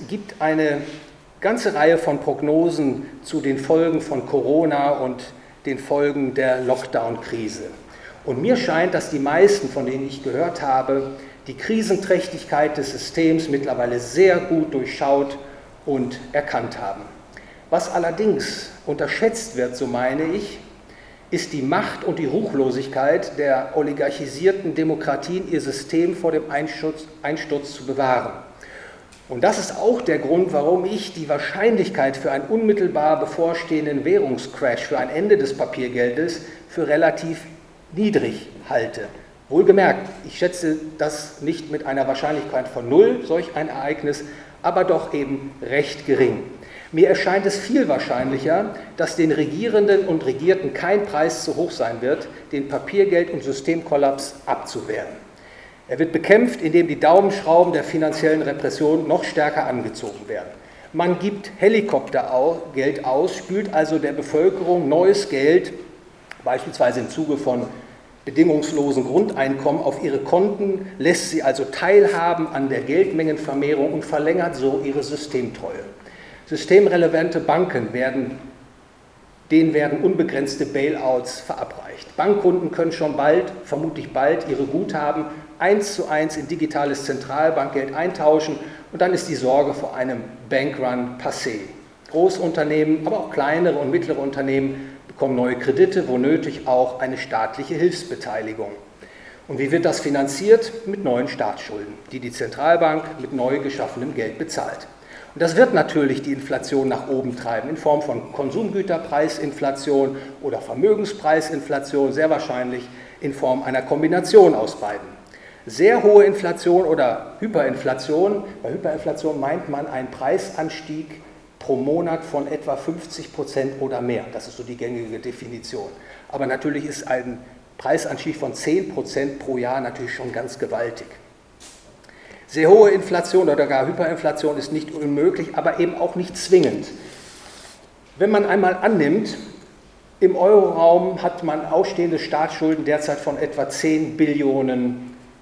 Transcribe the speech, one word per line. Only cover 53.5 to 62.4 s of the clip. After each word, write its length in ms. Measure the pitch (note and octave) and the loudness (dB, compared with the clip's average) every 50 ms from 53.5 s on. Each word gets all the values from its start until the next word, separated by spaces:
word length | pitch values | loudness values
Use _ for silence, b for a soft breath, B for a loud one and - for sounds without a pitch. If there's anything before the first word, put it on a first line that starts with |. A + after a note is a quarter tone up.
| C3+ - - E3+ E3 E3 D#3+ - D3 C#3+ C#3+ C#3 C#3 - - - - - - | -6 -4 -2 -2 -2 -2 -2 0 2 2 2 2 2 -2 -6 -10 -12 -12 -6
abzuwehren. 800 | - B2+ - - - - A#2+ G2+ G#2 G#2+ A2+ G2 - - - - - B B B B B B B B B B B - | -6 -4 -4 -6 -8 -10 -10 -8 -6 -6 -6 -6 -8 -12 -16 -20 -20 B B B B B B B B B B B -8
Er 100 | B2+ D3 | -2 -2
wird 140 | D#3+ - - | 0 0 0
bekämpft, 500 | D#3+ E3 F3 G3 A3+ B3 A#3+ - - E3+ | -2 4 6 6 6 6 2 0 -2 -2
indem 240 | D#3 D#3 F3 E3 E3 | 2 4 4 4 4
die 120 | D3 B2 | 0 2
Daumenschrauben 720 | D#3 D3+ E3+ G3 G3+ G3 - - - D#3 E3 F3 F3+ F3 D#3 | 4 6 6 6 6 4 0 -2 2 4 6 6 6 4 0
der 100 | D3+ C#3+ | -2 -4
finanziellen 560 | - - D#3+ D#3 D3+ D3+ - E3 D#3 D#3 D#3 | -2 -2 -2 0 0 0 0 2 2 2 2
Repression 680 | D#3 C#3+ C#3 - - C3 - - D#3 D3+ D#3+ E3 D#3 C#3+ | 0 -2 -4 -4 -4 -6 -2 0 2 2 2 2 2 0
noch 160 | E3 F3 - | 0 0 0
stärker 420 | - - D#3+ D3+ D3+ D3+ D#3 - | -2 -2 0 0 0 0 -2 -2
angezogen 600 | B2 B2+ A#2+ A2+ A2 G#2+ - - G#2+ G2+ G#2 G#2 - | -2 -4 -4 -6 -6 -8 -8 -10 -10 -10 -12 -12 -10
werden. 200 | A2 F#2+ - - - B B B B B B B - | -10 -10 -10 -12 -16 B B B B B B B -4
Man 260 | D#3+ E3+ F3+ F3+ F3+ | -2 0 0 0 0
gibt 320 | F3+ G#3 G#3 G3 - - - - | -2 -4 -4 -4 -10 -14 -4 2
Helikoptergeld 1500 | F3+ G#3 A3+ G#3+ - - D3+ C3 - - - C3 A2+ - B2+ B2+ | 4 4 4 4 2 2 0 -2 -2 -2 -2 -2 -2 0 0 2